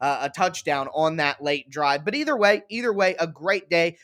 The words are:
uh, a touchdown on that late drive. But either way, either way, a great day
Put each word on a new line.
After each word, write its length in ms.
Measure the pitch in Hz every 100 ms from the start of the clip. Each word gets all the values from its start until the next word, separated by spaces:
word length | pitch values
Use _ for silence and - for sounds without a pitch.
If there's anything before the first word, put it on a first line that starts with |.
uh, 180 | 139 131
a 80 | 139
touchdown 580 | - 185 170 - 143 135
on 220 | 147 160 160
that 260 | 143 139
late 260 | 143 143 135
drive. 340 | 143 143 143
But 100 | 156
either 220 | 277 302 262
way, 260 | 202 208 -
either 240 | 226 240
way, 240 | 202 185 180
a 80 | 170
great 420 | 143 175 196 -
day 300 | 170 170 165